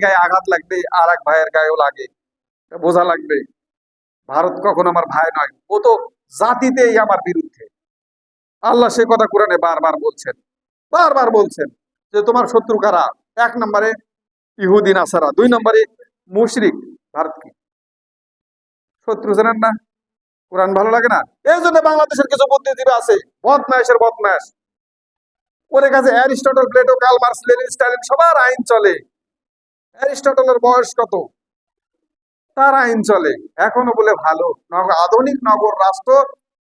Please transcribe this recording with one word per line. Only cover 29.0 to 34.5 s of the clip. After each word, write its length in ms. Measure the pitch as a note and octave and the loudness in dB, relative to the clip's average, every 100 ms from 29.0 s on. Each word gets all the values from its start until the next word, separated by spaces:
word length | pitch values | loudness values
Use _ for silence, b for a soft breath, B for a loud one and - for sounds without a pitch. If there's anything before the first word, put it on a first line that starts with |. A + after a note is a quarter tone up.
| - _ _ _ _ _ _ _ _ | -8 _ _ _ _ _ _ _ _
অ্যারিস্টটলের 680 | A3 C#4 C#4 C#4 C4+ C4 A#3+ | _ -6 -4 -2 0 2 2
বয়স 320 | A#3+ B3 A#3 - | 2 2 0 -4
কত? 300 | A#3 F#3 D3 _ _ _ _ _ _ _ _ _ _ _ _ | -4 -4 -8 _ _ _ _ _ _ _ _ _ _ _ _
তার 200 | - C4+ | 0 2
আইন 280 | C4+ A#3+ A3+ | 2 2 0
চলে, 440 | G#3 G3 D#3 B2 - - | 0 0 0 -4 -8 -4
এখনো 340 | G#3 A#3 B3 A3+ | -2 0 -2 0
বলে 140 | G#3+ | 0
ভালো। 400 | G3 D#3 D#3+ E3+ | 0 0 -2 -4